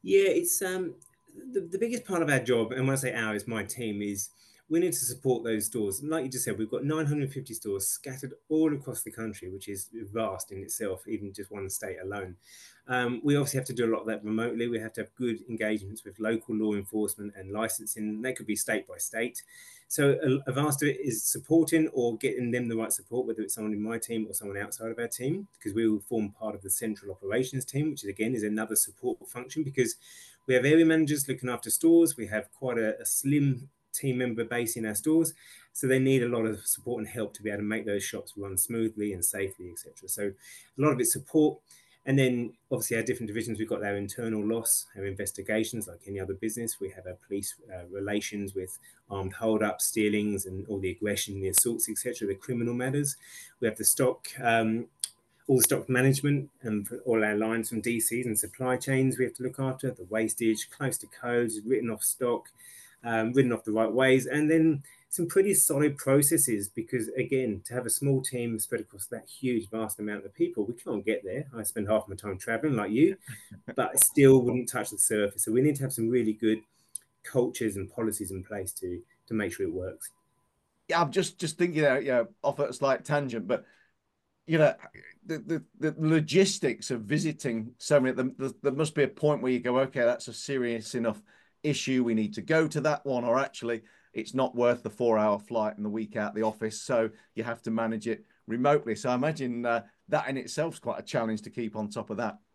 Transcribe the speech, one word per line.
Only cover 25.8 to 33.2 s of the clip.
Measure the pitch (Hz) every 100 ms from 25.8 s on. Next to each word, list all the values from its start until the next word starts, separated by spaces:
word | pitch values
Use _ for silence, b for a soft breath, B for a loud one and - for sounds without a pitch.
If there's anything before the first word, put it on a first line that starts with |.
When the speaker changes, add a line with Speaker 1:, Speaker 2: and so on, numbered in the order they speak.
| 113
Speaker 1:
will | 107
form | - 117 104 -
part | 110
of | 101
the | 95
central | - 113 104 101
operations | 92 98 110 131 131 -
team, | 135 156
which | 143
is, | 98
again, | 98 110 123
is |
another | 104 107 110 107
support | - - 123 117 -
function, | 120 127 156
because | 139 135 117 - B B B B -
we |
have | 127
area | 131 160 165
managers | 160 151 147 139
looking | 131 127
after | 120 113
stores. | - 165 170 165 160
We | 101
have | 107 -
quite | - 127 117
a, | 110 -
a | -
slim | -